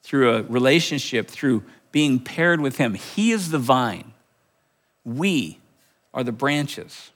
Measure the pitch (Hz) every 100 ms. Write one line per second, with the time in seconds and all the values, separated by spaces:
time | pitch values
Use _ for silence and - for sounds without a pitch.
0 | - 139 123 113 104 120 131 165 165 143
1 | - 120 101 - 143 110 - - _ 147
2 | 147 127 - - 170 170 143 - 123 98
3 | - - 220 226 170 156 120 127 120 90
4 | - - _ _ _ _ _ _ _ _
5 | 120 120 196 160 82 76 _ _ _ _
6 | _ 127 123 113 139 147 143 - 82 -
7 | -